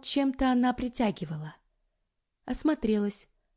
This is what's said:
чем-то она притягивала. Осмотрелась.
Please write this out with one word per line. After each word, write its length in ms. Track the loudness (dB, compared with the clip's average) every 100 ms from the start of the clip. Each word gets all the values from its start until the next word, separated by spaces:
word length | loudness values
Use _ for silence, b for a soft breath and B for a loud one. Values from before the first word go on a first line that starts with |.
чем-то 500 | 0 2 2 2 2
она 220 | 4 2
притягивала. 840 | 0 -4 0 0 -2 -6 -8 -10 -14 _ _ _ _ _ _ _ _
Осмотрелась. 840 | -8 -2 0 0 2 0 0 -4 -12 _ _